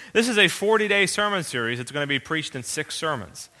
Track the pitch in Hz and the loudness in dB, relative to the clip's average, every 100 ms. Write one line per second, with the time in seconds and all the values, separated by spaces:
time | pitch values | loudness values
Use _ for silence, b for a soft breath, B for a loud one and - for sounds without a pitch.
0 | B - 233 214 185 - 202 220 208 202 | B 2 4 4 4 4 2 2 4 2
1 | 185 - 208 202 160 127 113 120 123 143 | 2 2 0 0 -2 -2 -2 -2 -6 -4
2 | 143 139 - 156 151 135 120 - 151 - | -2 -2 -2 -4 -4 -8 -6 -6 -6 -4
3 | 160 139 95 - - B | -4 -4 -6 -14 -18 B